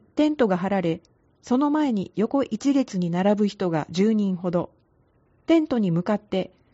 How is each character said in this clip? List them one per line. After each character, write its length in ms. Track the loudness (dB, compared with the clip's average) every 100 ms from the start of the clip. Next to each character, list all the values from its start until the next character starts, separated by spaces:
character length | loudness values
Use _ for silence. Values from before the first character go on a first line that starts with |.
| _ 0
テ 140 | 0
ン 60 | 2
ト 120 | 0
が 100 | 0
張 120 | -2
ら 120 | -2
れ、 200 | -2 -4 -8 _ _ _
そ 160 | -2 0
の 140 | 2
前 220 | 0 0
に 180 | -2 -4 -4
横 280 | -2 -2
一 300 | -2 -2 0
列 240 | 0 0 -2
に 120 | -2
並 260 | 0 2 2
ぶ 120 | 0
人 220 | -2 -2
が 180 | -2 -2
十 240 | 0 2
人 220 | 2 0 -2
ほ 160 | -2
ど。 200 | -2 -4 _ _ _ _ _ _ _ 2
テ 140 | 2
ン 80 | 2
ト 120 | 0
に 120 | 0
向 120 | 0
か 120 | 0 -4
っ 40 |
て 320 | -2 -6 -6 _ _